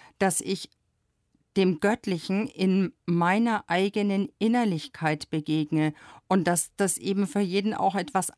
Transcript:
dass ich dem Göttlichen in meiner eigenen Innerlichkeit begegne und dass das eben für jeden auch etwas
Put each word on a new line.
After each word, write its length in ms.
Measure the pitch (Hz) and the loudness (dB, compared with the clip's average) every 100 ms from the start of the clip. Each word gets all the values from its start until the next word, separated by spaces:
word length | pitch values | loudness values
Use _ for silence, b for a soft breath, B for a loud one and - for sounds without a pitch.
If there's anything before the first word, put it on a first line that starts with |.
| B - | B -2
dass 220 | 190 - | 0 0
ich 300 | - 190 - _ _ _ _ _ _ _ _ - | -2 -6 -6 _ _ _ _ _ _ _ _ 2
dem 240 | 190 160 | 2 2
Göttlichen 680 | 202 233 - 175 - 196 - | 0 0 -4 -6 -2 -4 -4
in 440 | - 190 190 185 - - | 0 2 2 0 -4 -2
meiner 580 | 170 170 202 233 214 - | 0 2 2 2 -2 -2
eigenen 640 | 180 196 208 202 196 190 - | 0 0 0 0 0 -2 -2
Innerlichkeit 920 | 220 247 226 160 - - 160 151 - | 0 2 2 -2 -6 -4 -2 -2 -4
begegne 640 | 160 151 156 151 156 156 B B B - | -6 -2 -2 0 2 0 B B B 0
und 220 | 190 160 | 0 2
dass 240 | 170 - - | 0 -2 -2
das 220 | 196 - | -2 -2
eben 280 | 185 196 202 | -2 -2 -2
für 140 | 202 | -2
jeden 340 | 190 190 208 | 0 0 -2
auch 200 | - 190 | 0 -2
etwas 380 | 190 170 190 - | -2 -2 -2 -4